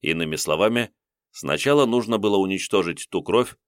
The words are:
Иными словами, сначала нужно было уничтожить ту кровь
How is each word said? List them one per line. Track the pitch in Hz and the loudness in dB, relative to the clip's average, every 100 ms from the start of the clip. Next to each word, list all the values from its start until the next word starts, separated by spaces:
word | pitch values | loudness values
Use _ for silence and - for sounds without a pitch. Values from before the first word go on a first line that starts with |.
Иными | 78 82 80 78 | -2 -2 -2 -4
словами, | - 78 104 120 117 _ _ _ _ | -2 2 2 0 -4 _ _ _ _
сначала | - 73 76 - 147 131 | -12 -4 -2 2 4 4
нужно | 120 113 113 | 2 0 0
было | 104 101 | 2 2
уничтожить | 95 95 - 101 85 80 - | 2 -2 0 0 0 -4 -6
ту | 92 | -6
кровь | - 104 123 - | 0 0 0 -6